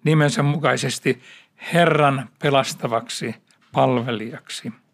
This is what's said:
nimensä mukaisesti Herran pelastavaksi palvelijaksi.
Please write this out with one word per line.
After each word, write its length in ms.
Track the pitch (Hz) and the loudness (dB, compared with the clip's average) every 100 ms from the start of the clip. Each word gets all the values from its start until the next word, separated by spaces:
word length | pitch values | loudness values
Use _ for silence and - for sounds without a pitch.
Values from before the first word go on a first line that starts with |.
nimensä 400 | 151 156 147 - | 2 4 2 2
mukaisesti 760 | 143 143 143 123 135 - - 127 - - _ _ - | 0 0 0 -2 -4 -4 -4 -4 -6 -20 _ _ -2
Herran 560 | 170 170 156 143 139 127 _ | 2 4 4 2 2 -6 _
pelastavaksi 920 | 151 139 131 - 131 113 120 - 123 110 _ _ _ | 0 2 0 -4 -4 -4 -4 -10 -8 -10 _ _ _
palvelijaksi. 1000 | - 135 123 120 113 110 - _ - - - _ | 0 2 0 -2 -6 -8 -14 _ -12 -12 -14 _